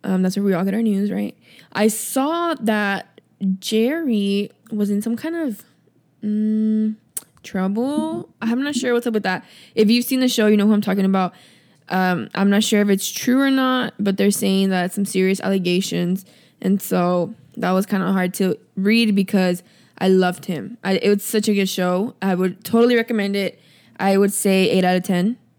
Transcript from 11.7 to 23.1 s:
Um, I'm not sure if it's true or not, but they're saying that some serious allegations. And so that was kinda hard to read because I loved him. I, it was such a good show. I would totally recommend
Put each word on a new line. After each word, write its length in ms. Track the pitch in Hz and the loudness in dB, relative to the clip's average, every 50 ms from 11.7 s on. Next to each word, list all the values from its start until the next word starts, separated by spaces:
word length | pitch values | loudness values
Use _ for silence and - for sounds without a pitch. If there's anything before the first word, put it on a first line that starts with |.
| _ _ _ - | _ _ _ -4
Um, 400 | - 185 185 185 180 160 110 - _ | -2 0 2 2 0 -2 -4 -6 _
I'm 160 | - 196 202 | 0 2 4
not 140 | 196 202 214 | 4 2 2
sure 160 | - 220 208 | 2 2 2
if 80 | 208 202 | 4 2
it's 200 | 196 - - - | 0 0 -2 -8
true 320 | - - - - 247 262 | -8 -4 -2 0 2 2
or 100 | 277 269 | 2 2
not, 440 | 269 269 262 254 254 254 247 - _ - | 2 2 2 0 0 -2 -2 -4 _ -4
but 180 | 208 202 190 | -2 -2 0
they're 140 | 196 196 208 | 2 2 2
saying 400 | 202 - 214 196 190 190 196 196 | 2 0 0 0 2 2 2 2
that 220 | 190 185 175 185 | 0 0 -2 -2
some 120 | - 202 202 | -4 -4 -6
serious 340 | 196 - 185 185 190 190 185 | -4 0 0 0 0 0 0
allegations. 840 | - 190 196 196 180 180 180 185 196 - 170 175 175 175 185 190 - _ - _ _ _ _ _ | -2 -2 -2 0 0 0 0 0 -2 -2 -4 -2 -2 -2 -2 -4 -6 _ -20 _ _ _ _ _
And 220 | - 190 196 196 | -2 0 0 0
so 520 | - - 190 185 175 175 180 175 170 208 233 _ _ _ _ | -2 -2 -2 0 0 0 0 0 -2 -4 -8 _ _ _ _
that 140 | - - 180 | -4 -2 0
was 140 | 185 185 196 | 0 0 0
kinda 240 | - 214 190 180 185 | 0 -2 -2 0 0
hard 240 | 196 190 180 180 185 | 0 0 0 -2 -2
to 240 | - 196 185 156 - _ _ _ | -2 -2 -2 -2 -4 _ _ _
read 400 | 196 190 202 220 233 233 220 202 | -2 0 2 4 4 4 2 2
because 480 | 202 190 - - 196 185 180 180 180 _ _ _ _ _ _ _ - | 0 0 2 2 2 2 2 0 -4 _ _ _ _ _ _ _ -2
I 100 | - 190 | 2 2
loved 380 | 190 185 185 180 175 - - | 4 4 4 2 -2 -4 -8
him. 320 | - 180 147 - 202 240 - | -8 -8 -8 -8 -10 -14 -8
I, 120 | - 190 190 | -4 -2 -2
it 140 | - - 202 | 0 2 2
was 140 | 208 202 | 2 2
such 240 | - - - 214 208 - | 0 -2 -4 -2 0 0
a 60 | 208 | 0
good 140 | 196 196 190 | 0 0 -2
show. 460 | - - 180 180 180 180 208 254 - _ | -2 -2 -2 0 0 0 -2 -4 -6 _
I 140 | 190 196 185 | -2 0 0
would 300 | 175 185 185 - - _ | 0 0 -2 -4 -6 _
totally 320 | - - 233 233 247 247 | 0 2 4 4 4 4
recommend 400 | 233 226 - | 2 0 0